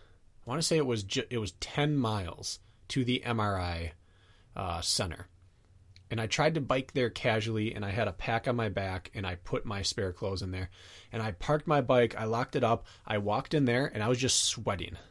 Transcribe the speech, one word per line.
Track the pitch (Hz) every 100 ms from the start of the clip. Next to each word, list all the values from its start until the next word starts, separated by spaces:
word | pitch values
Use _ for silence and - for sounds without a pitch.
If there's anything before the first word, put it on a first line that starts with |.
| - - - - -
I |
wanna | 147
say | 160 160
it | 135
was | 113
ju-, | 98 131 -
it | 120
was | 101
ten | - - - 147 143
miles | 113 104 90 - - - - - -
to | 139
the | 123 127
M | 120 113
R | 104 95
I, | 87 82 82 - - - - - - -
uh, | 92 82
center. | - - 92 - - - - _ _ - - - -
And | 113
I | 110
tried | - 151
to | 160
bike | 123 131 131
there | 139 117
casually, | - 127 110 113 110 110
and | 104
I | 98
had | 104 104
a |
pack | - - 117 -
on | 120
my | 107
back, | 98 95 92 -
and | 110 95
I |
put | 90 - 127 113
my | 101
spare | - - 95
clothes | 87 98 95
in | 92
there. | 92 90 - - - -
And | 110
I | 110
parked | - - 151 165
my | 143
bike, | 123 127 117 -
I |
locked | 110 117 131 110
it |
up, | 113 117 - - -
I | 107
walked | 101 113 -
in | 156 127
there, | 120 143
and | -
I | 110
was | 123
just | 131 -
sweating. | - 120 107 95 87 - -